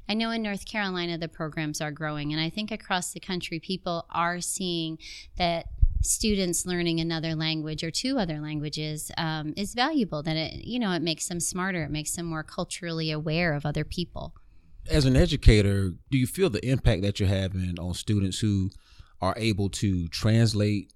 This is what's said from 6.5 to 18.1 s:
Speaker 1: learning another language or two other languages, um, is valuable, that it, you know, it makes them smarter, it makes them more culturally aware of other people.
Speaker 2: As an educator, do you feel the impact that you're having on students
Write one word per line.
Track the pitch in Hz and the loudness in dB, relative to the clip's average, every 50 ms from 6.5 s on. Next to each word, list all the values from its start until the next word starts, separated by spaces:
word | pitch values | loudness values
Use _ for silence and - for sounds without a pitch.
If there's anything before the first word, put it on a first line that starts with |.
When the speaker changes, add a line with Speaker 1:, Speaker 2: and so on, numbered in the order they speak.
| 170 - - | 0 -2 -2
Speaker 1:
learning | 185 180 175 170 170 165 165 | 0 0 0 2 2 2 2
another | 160 170 165 160 156 165 160 | 0 0 -2 -2 -2 -2 -2
language | 156 160 160 160 160 151 156 156 - 170 | -2 0 0 -2 -2 -2 -4 -6 -4 -4
or | 165 | -4
two | - - - 262 277 | -4 -2 -2 0 0
other | 262 190 165 156 151 | 0 0 -2 -2 -4
languages, | 151 151 151 151 147 151 - 151 156 151 151 151 - - - | -6 -6 -4 -4 -4 -4 -4 -4 -6 -6 -6 -6 -8 -8 -6
um, | - 165 160 156 156 151 151 - | -4 -4 -2 -2 -2 -4 -6 -4
is | 185 208 196 - | -6 -6 -4 0
valuable, | 240 247 311 320 285 214 165 160 147 151 | 0 0 2 2 2 0 0 -2 -4 -2
that | 170 156 | -2 -2
it, | 160 156 - - - - | -2 -2 -4 -6 -10 -8
you | - 233 247 | -6 -4 -2
know, | 233 190 180 | 0 0 0
it | 160 | 0
makes | 151 170 160 - - | 0 -2 -2 -2 -4
them | - 180 170 | -6 -4 -4
smarter, | 156 - - 180 180 196 185 170 151 | -4 -4 -4 -4 -4 -2 -2 -4 -4
it | 139 | -4
makes | 151 156 151 - - | -4 -6 -4 -6 -6
them | 175 170 | -6 -6
more | 165 160 156 | -4 -4 -6
culturally | 156 - - - 175 - - - 175 170 165 160 160 156 | -6 -6 -6 -6 -6 -6 -6 -8 -8 -6 -4 -4 -4 -2
aware | 151 151 151 165 156 165 180 165 143 | -4 -4 -2 -2 0 2 2 2 0
of | 147 - | 0 -2
other | 147 151 156 151 | -2 -2 -2 -4
people. | - - - 170 - - 73 - - - - - - - - - - - - - - | -4 -4 -4 -6 -6 -6 -10 -12 -12 -14 -18 -20 -20 -20 -20 -20 -20 -20 -14 -2 2
Speaker 2:
As | 160 156 131 | 4 6 6
an | 135 127 | 6 8
educator, | 135 180 165 151 - - - 113 104 98 101 101 98 98 92 85 - - - | 8 6 6 4 6 8 10 10 10 8 6 4 2 2 0 -2 -6 -4 0
do | 135 | 2
you | 131 127 | 2 2
feel | 120 - 175 190 165 | 2 2 2 2 2
the | 104 - - | 2 0 0
impact | 123 135 - - 123 110 87 98 | 0 2 4 4 4 4 4 2
that | 101 101 - | 0 2 2
you're | 101 92 | 2 2
having | 101 95 95 92 95 92 92 90 87 82 | 2 2 0 -2 -2 -2 -2 -2 -4 -4
on | 82 90 87 | -4 -6 -6
students | - - - | -4 0 0